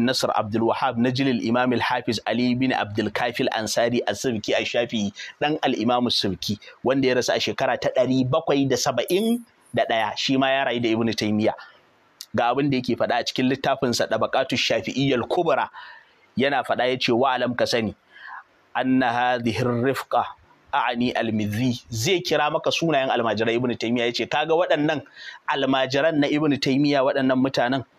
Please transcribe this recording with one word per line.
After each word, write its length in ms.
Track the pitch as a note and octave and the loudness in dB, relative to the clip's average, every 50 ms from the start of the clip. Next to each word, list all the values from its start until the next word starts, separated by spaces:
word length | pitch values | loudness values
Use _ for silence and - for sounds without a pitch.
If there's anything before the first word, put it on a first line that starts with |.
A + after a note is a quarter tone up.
| A#2 | 2
Nasr 220 | B2+ B2+ - - A#2+ - | 2 0 0 -2 0 0
Abdul 280 | G#2+ A2 G#2 G#2+ A2 A2+ A#2 G#2 | -2 -2 -2 0 0 0 0 0
Wahhab 220 | - C#3+ C3 A#2+ A2+ | 0 -2 -2 0 0
Najil 300 | A#2+ B2+ B2+ B2+ C#3 C3+ | 0 0 2 0 0 0
Al-Imam 420 | B2 A2+ - G#2+ A#2+ B2 B2+ B2+ | 0 0 0 0 2 2 2 2
Al-Hafiz 460 | B2 A2+ - - B2 B2 - - A2+ G#2 - | 0 0 0 -2 -2 -2 -2 -2 -4 -2 -2
Ali 280 | - A2+ A#2 B2 B2 B2 | -2 -2 0 0 0 0
bin 160 | B2 C3 B2+ | 0 0 0
Abdul 380 | - - G#2+ G#2 G#2 A2 G#2+ G#2 | 0 -2 -2 -2 -2 -2 -4 -2
Kafi 360 | - - A#2+ A#2+ A#2 - C3+ | -2 -2 -2 -2 -2 -2 -2
Al-Ansari 540 | - - A2 A2 G#2+ - - A#2 A#2+ A#2+ A#2 - - | -2 -2 -2 -4 -2 0 0 0 2 0 0 0 -2
Al-Subki 420 | G#2 - - C3+ A#2 G#2+ - - A#2 | -4 -2 -2 -2 -2 -2 -2 0 0
Al-Shafi'i, 560 | G2+ G#2+ - - A#2+ A#2+ A#2 - A2+ G#2 G2+ - - - - - _ | 0 0 0 0 -2 -2 0 -2 -4 -4 -4 -6 -8 -16 -16 -8 _
ɗan 180 | D3 D3 D#3 D#3 | -2 -2 -2 0
Al-Imam 460 | - C#3+ B2 - G#2+ A#2+ B2 B2 B2 A#2+ | 0 -2 -2 0 0 2 2 2 2 0
Subki, 480 | - - - G#2 F2+ - - - G#2 - - - - _ | 0 0 -2 -2 -4 -4 -6 -6 -8 -8 -8 -20 -20 _
wanda 240 | - A#2 C3+ C#3 C3 | -2 0 2 2 2
ya 80 | B2+ B2+ | 2 2
rasu 160 | B2 A#2 - | 2 2 0
a 80 | - A#2 | 0 0
shekara 400 | - A2+ G#2 - C3+ C3 A#2+ - | 0 -2 -2 0 0 0 0 0
ta 100 | - C#3+ - | 0 0 2
ɗari 320 | - B2 B2 C3 C3 B2+ B2+ | 2 2 4 4 2 2 2
bakwai 380 | C#3+ D#3+ - - D3 C#3+ C#3 C3+ | 0 0 2 2 2 2 2 2
da 60 | B2+ | 0
saba'in 640 | - - D3 B2 A#2+ - - F3+ F#3+ A3+ A3+ A#3 A#3+ A#3 - _ _ _ _ | 0 0 0 0 0 0 0 0 0 2 0 0 -2 -4 -12 _ _ _ _
da 120 | - A2+ - | 0 0 0
ɗaya. 300 | - A2+ A2+ A2 G#2 G#2 - | 2 2 0 0 -2 -2 -4
Shi 180 | - - C#3 | -2 0 2
ma 120 | C3+ C#3 C3+ | 2 2 2
ya 140 | C3+ C3+ C#3 | 2 2 0
rayu 160 | C3 A#2+ A#2+ | 0 0 0
da 80 | A#2+ A2+ | 0 0
Ibn 180 | A2 A2 A#2 A2+ G#2 | 2 2 0 0 0
Taymiyyah. 400 | - A2+ G#2+ G#2+ G#2+ A2 G#2 - - - - - - _ _ _ _ _ _ _ _ - - - | 0 -2 0 0 2 2 0 0 -2 -12 -20 -20 -20 _ _ _ _ _ _ _ _ -20 -6 -2
Ga 160 | G#2+ A#2+ A#2 | 0 0 2
abin 200 | B2 C#3 D3 D3 | 0 0 0 0
da 60 | C#3 B2+ | 0 0
yake 180 | A#2+ - A#2 - | 0 -2 -2 -2
faɗa 220 | - G2+ A#2 A#2+ | 0 0 0 -2
a 40 | A#2 | -2
cikin 220 | - - - C3 B2+ | -4 -2 0 0 0
littafinsa 600 | C3+ C3 - C#3+ C3+ - - B2 A#2 - - - | 0 0 0 -2 0 0 0 -2 0 0 -2 -2
Tabaqatu 480 | A2 A2 A2+ G#2 - B2+ C3 - C#3 A#2 | 0 -2 -2 0 0 -2 -2 0 -2 -2
Shafi'iyyal 680 | - - B2+ A2+ - - - B2 C#3 C#3 C3 A#2+ A2 - | 0 0 0 -2 -2 -4 -2 -2 0 2 2 0 0 -2
Kubra. 400 | - F3+ E3+ E3 C#3 B2 A#2 - - - - - - - - _ _ _ _ _ _ | -2 -2 0 0 0 0 -2 -4 -8 -16 -20 -20 -20 -20 -20 _ _ _ _ _ _
Yana 280 | - B2+ C#3 C#3+ B2+ A#2+ | 0 0 0 0 0 -2
faɗa 240 | - A2+ G#2+ A#2+ B2+ | -2 -2 0 0 0
ya 60 | C3 C3 | 0 0
ce, 140 | - - | 0 0
"Wa'alam, 420 | A#2+ A2+ C3 C3+ B2+ B2 B2 B2 B2 | 2 2 2 2 0 0 -2 -2 0
ka 100 | A#2+ A2+ | -2 0
sani, 280 | - - A#2+ A2 G2+ F#2 - _ _ - - - - - - - _ _ _ _ _ _ | 0 0 0 -2 -2 -6 -8 _ _ -20 -20 -18 -16 -16 -16 -18 _ _ _ _ _ _
anna 380 | A#2+ B2+ C3 C3 C3 C3 A#2+ | -2 0 2 2 4 4 2
hadhihi 500 | A#2 A#2+ B2 B2 B2+ B2 A#2 A#2 G#2 A2 | 2 0 0 0 0 0 0 -2 -2 0
rifqa 640 | B2+ A#2+ A#2+ A#2 A#2+ C3+ C3 - - - - A#2+ G#2 - - - _ _ - _ _ _ | 0 0 0 0 0 0 0 -2 -4 -2 2 2 2 2 -2 -12 _ _ -20 _ _ _
a'ani 420 | - C#3+ A#2+ B2 B2 A#2+ A#2+ B2 - | -2 0 0 0 0 0 0 0 0
al-Mizzi." 720 | - A#2 A2+ A2 G#2+ G#2+ G2+ G2+ A2 B2+ C3 A#2 - - - | 0 -2 0 0 0 -2 -2 -2 0 0 0 0 -2 -6 -8
Zai 300 | A#2+ A2+ A2+ E3+ G3 E3+ | -6 -4 0 0 0 0
kira 300 | F3+ - D#3+ D3 D3 D3+ | 0 0 0 0 0 0
maka 200 | D#3 D#3 - C#3+ | 0 0 -2 0
sunayen 400 | C3 - - E3+ D3+ C3+ C3 B2+ G#2+ | -2 0 0 2 2 2 2 2 0
almajirai 400 | A#2+ A#2 A2+ G#2+ G#2 A2+ A2+ A2+ | 2 2 0 0 2 2 2 2
Ibn 220 | A#2 B2+ B2 A2+ - | 2 0 0 -2 -2
Taymiyyah, 280 | - A2+ A#2+ B2 A#2 | -2 0 0 2 0
ya 60 | A#2+ | 0
ce, 140 | A#2+ - A#2 | 0 -2 -4
"Kaga 280 | A2 - D3 D#3 D#3 D#3+ | -2 0 -2 0 2 2
waɗannan 480 | E3 F3+ F3 E3+ D3+ D3 D#3 D#3 C#3 - - - - - - - - _ | 2 4 2 2 2 2 0 0 -2 -6 -12 -20 -20 -18 -18 -18 -12 _
almajiran 720 | - D3 C#3+ C#3 C3 C3+ C3 C3+ B2+ C3 C#3 C#3+ E3 E3 D3 | -4 -2 0 0 2 2 2 0 0 0 2 2 2 2 2
na 80 | C#3 | 0
Ibn 240 | C#3 D3 D3 D#3+ D3 C3+ A#2+ | 2 0 2 2 2 0 0
Taymiyyah, 480 | - D3 C3+ C#3 D3 C#3+ C#3+ C#3 C3 | 0 0 2 2 2 2 2 2 2
waɗannan 320 | C3+ - C#3 C3 C3 C3 B2+ | 2 2 2 2 2 2 2
mutanen 460 | B2+ C3+ - C#3+ B2 B2 C3+ C3+ B2 - _ | 2 0 2 0 0 0 0 -2 -4 -8 _